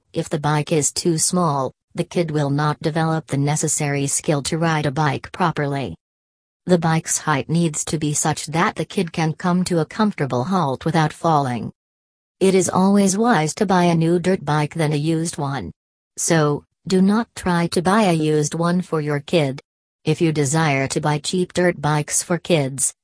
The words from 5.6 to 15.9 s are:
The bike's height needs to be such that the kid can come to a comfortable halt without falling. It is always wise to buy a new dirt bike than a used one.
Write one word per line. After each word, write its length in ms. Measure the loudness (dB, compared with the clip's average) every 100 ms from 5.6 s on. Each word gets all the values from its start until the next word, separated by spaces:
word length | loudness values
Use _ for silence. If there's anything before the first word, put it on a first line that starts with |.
| -2 -4 -6 -10 _ _ _ _ _ _ 0
The 120 | 2
bike's 420 | 2 0 -2 -4
height 300 | -2 -2 0
needs 360 | 0 0 -2 -4
to 120 | -2
be 160 | -2
such 340 | -2 -2 -2 -4
that 280 | -2 -2 -2
the 80 |
kid 300 | -6 -4 -4
can 180 | -2 -2
come 320 | -2 0 0
to 160 | 0 0
a 60 | 0
comfortable 580 | 0 -2 0 -2 -2
halt 400 | 0 0 0 -2
without 300 | 0 2 0
falling. 580 | 0 2 2 2 -4 -8 -12 _ _ _ _ _ 0
It 140 | 2 4
is 140 | 2
always 480 | 2 4 4 4 2
wise 380 | 2 2 0 0
to 100 | 2
buy 200 | 4 4
a 100 | 4
new 240 | 2 2
dirt 240 | 2 -2
bike 300 | 0 0 0
than 180 | -2 -2
a 60 | 0
used 400 | 0 -2 -2 -4
one. 340 | -6 -6 -10 -14 _